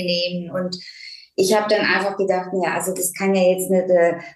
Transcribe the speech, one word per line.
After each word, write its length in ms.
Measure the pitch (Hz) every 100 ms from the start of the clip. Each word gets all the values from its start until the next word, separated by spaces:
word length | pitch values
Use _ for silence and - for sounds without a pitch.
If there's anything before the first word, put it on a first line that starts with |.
nehmen.“ 480 | 180 175 180 180 175
Und 240 | 185 180 - - - - - - -
ich 180 | 190 214
habe 140 | 214
dann 120 | 208 -
einfach 320 | 185 196 196
gedacht, 320 | 190 185 185 190
„Ja, 120 | 165
also 200 | 175 185
das 200 | 180 170
kann 200 | - 196 190
ja 80 |
jetzt 260 | 180 185 185
nicht, 200 | 185 180
äh, 280 | 180 170 170 -